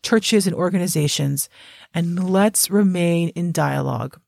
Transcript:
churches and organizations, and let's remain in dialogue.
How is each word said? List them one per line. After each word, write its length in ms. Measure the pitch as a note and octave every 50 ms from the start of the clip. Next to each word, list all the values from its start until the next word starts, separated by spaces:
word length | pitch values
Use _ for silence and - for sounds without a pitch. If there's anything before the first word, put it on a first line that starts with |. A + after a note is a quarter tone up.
churches 460 | - - A#3+ A3+ - - A3+ G#3 F#3 F#3+
and 80 | E3
organizations, 920 | - F3 F3+ F#3+ F#3 F3 D#3+ - D#3+ D3 C#3+ - - C#3+ C#3 C#3+ C#3 - - _ - - - - - - _ -
and 340 | E3 E3+ E3+ F3 F3 F#3 F#3
let's 420 | F#3 F#3+ G3+ A3 G3+ - - -
remain 580 | F#3+ G#3 G#3 F#3+ F3+ F3 F3 E3+ E3+ E3+ E3+ E3+
in 220 | - F3+ F3 F3
dialogue. 680 | D#3 - D3+ D3 C3+ C#3 C3+ C#3 B2+ A#2 A#2+ C3+ - - _